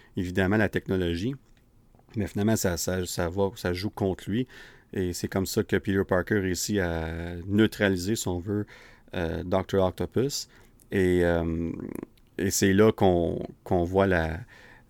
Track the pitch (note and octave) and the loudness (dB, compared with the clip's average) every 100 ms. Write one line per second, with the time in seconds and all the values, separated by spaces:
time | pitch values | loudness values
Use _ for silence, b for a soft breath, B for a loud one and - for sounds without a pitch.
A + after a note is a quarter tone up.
0 | B - F2+ F#2 F#2 G#2+ G2+ - - F#2+ | B -6 -4 0 2 2 2 -2 -2 0
1 | F2 E2+ A#2 C#3+ _ _ _ _ _ - | 0 -2 -4 -8 _ _ _ _ _ -20
2 | _ A2 F#2+ G2+ G#2+ A2 F#2+ E2+ - F#2 | _ -6 -4 0 0 2 0 -2 -2 -2
3 | F2+ - E2+ F#2+ G2 - F#2 F2+ G2+ - | -4 -4 -4 0 -2 -2 -4 -2 -4 -2
4 | G2 F2 - A2+ B2+ B B B B G2+ | -2 -2 -4 -4 -4 B B B B -4
5 | F#2 F2 G2 F#2+ F#2 A2 G2+ G2 G2+ G2 | -4 -4 -4 -2 0 0 0 0 0 0
6 | F#2 F#2 - G#2+ F#2 F2 - G#2 F2 E2 | 2 0 2 0 0 -2 -2 0 0 -2
7 | D#2+ E2 E2+ F2 F#2+ G#2 G#2+ - G2+ F#2 | -4 -6 -8 -10 -2 2 2 2 0 0
8 | F#2 A2+ - F2 G2 G#2 G2+ B B B | -2 -2 -2 -4 -4 -4 -6 B B B
9 | B F#2 E2 E2 F2+ F#2+ F#2 G2 F#2 - | B -6 -4 -4 -2 -2 0 2 2 0
10 | F2 G#2+ C#3 - - b b b - G2+ | -4 0 -2 -4 -10 b b b -4 2
11 | F#2 F2+ F2 E2+ E2 E2 E2 - - - | 4 4 4 2 0 -2 -4 -6 -10 -12
12 | - _ _ - G2 - G2 G2 A2 - | -14 _ _ -4 -2 2 4 6 6 6
13 | G2 F2 E2+ F2 - - - F#2 E2+ F#2+ | 4 4 2 -2 -8 -10 -2 0 2 2
14 | G2 F2+ D#2+ D#2+ - B B B | 4 2 0 -4 -10 B B B